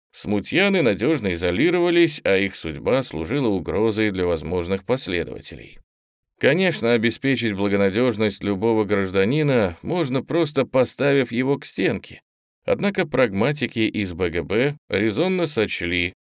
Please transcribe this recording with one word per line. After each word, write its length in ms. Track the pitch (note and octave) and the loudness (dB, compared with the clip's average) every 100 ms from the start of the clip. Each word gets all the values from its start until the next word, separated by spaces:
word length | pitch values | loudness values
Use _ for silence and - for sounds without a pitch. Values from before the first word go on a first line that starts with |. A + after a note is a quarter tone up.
| _ | _
Смутьяны 720 | - - G#2 - D3 G3+ F#3+ | -12 -2 -2 0 0 2 2
надежно 500 | B2+ G2 B2 D3+ G2+ | 2 2 0 0 0
изолировались, 880 | E2 F2+ F2+ E3+ F3+ F3 E3+ E3 D3 | 0 0 2 2 2 2 4 2 2
а 140 | F#2 G2 | 2 2
их 180 | G2 - | 0 -4
судьба 460 | E2 C#2+ E2+ C3 | -10 -4 0 0
служила 460 | B2 D#2+ D#2+ C#3+ A#2+ | -2 -6 -4 -2 0
угрозой 640 | F#2+ D2+ E2+ A2+ G#2 G#2+ | 0 -2 0 0 2 0
для 160 | F#2 F2 | 0 0
возможных 580 | E2 D#2 F2+ E2+ G2 - | 0 -2 -4 -2 -4 -2
последователей. 960 | C3 G#2+ F2 B1+ - - C2+ A1+ - _ _ _ _ _ _ | -4 -2 -4 -4 -10 -14 -16 -18 -20 _ _ _ _ _ _
Конечно, 540 | A#2+ E3 F#3 - A2+ | 2 4 2 0 2
обеспечить 600 | A#2+ A2+ - C3+ B2 A#2 | 2 2 0 -2 0 0
благонадежность 880 | F#2+ G2+ G2+ G2+ G2+ B2+ G#2+ G#2+ G2+ | 0 0 2 2 2 0 2 -2 0
любого 420 | G2+ F#2+ A2+ A2 G2+ | -2 0 2 2 2
гражданина 920 | G2+ F#2 F#2+ G2 D3+ D3 B2+ F#2+ E2 | 0 0 2 2 2 2 2 2 -2
можно, 400 | - F3 C#3 B2+ | -4 -2 0 -2
просто 440 | - E3 D3+ C#3 B2 | -2 0 0 0 0
поставив 640 | C3 B2+ - C#3+ C#3 B2 | 2 0 0 2 2 0
его 260 | A#2 C3 C#3+ | -2 -2 -2
к 80 | - | -4
стенке. 560 | - F#3 G2+ - - _ _ _ _ - | -2 0 -2 -8 -20 _ _ _ _ -2
Однако 420 | B2 G3 G3 D#3 | 0 0 0 -2
прагматики 720 | B2+ A#2+ G2 B2 D3+ A#2+ A2+ | 2 0 2 0 0 -4 0
из 340 | A2 G2+ F#2+ | 0 0 -2
Б 160 | E2+ F2+ | -2 -2
Г 140 | E2+ | -2
Б 340 | D2+ G#2 C#3 D3 _ | -2 0 0 -4 _
резонно 580 | F#2+ A2 G#2 F#3 F#3 E3 | 0 0 0 0 0 -2
сочли, 640 | - G2+ - F2 F2 F2 - | -2 -2 -2 -2 -2 -2 -6